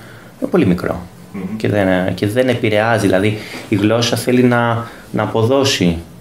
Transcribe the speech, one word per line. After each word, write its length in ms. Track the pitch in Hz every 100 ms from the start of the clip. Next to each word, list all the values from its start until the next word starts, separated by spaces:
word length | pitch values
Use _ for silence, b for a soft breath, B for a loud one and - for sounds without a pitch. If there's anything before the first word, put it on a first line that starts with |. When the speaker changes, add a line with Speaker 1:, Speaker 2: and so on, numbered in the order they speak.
| B B B -
Speaker 1:
είναι 100 | 269
πολύ 160 | 185 110
μικρό. 340 | 87 - 87 - - -
Speaker 2:
Μμμ. 240 | 101 95 110
Speaker 1:
Και 120 | 113
δεν, 460 | 104 95 92 95
και 120 | 92 104
δεν 220 | 120 127
επηρεάζει, 580 | 117 113 104 113 113 98
δηλαδή, 320 | 92 104 107 B B -
η 60 |
γλώσσα 420 | 104 104 113 117 120
θέλει 260 | 127 127
να, 440 | 123 120 117 113 113 B B
να 100 | 120
αποδώσει 760 | 107 117 113 139 139 - 90 82 - -